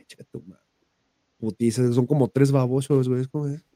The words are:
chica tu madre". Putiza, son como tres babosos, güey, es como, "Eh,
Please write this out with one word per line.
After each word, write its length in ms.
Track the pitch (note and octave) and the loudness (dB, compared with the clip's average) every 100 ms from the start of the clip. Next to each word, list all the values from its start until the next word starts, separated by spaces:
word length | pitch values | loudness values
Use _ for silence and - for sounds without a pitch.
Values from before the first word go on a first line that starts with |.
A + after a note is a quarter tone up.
| _ | _
chica 180 | - - | -20 -20
tu 100 | B2 | -20
madre". 200 | F#2 - _ _ _ _ _ _ _ - | -20 -20 _ _ _ _ _ _ _ -10
Putiza, 540 | A2 G2 A#2 A2 B2 | -10 -2 -2 2 0
son 140 | A#2+ B2 | 2 2
como 220 | D3 A#2+ | 2 2
tres 240 | C3+ C#3 | 2 2
babosos, 560 | C#3 B2 C3 C#3 C#3 B2+ | 2 0 -2 0 0 0
güey, 120 | B2+ | -2
es 60 | C3 | -4
como, 200 | D3+ C#3+ | -6 -8
"Eh, 120 | D3 _ | -8 _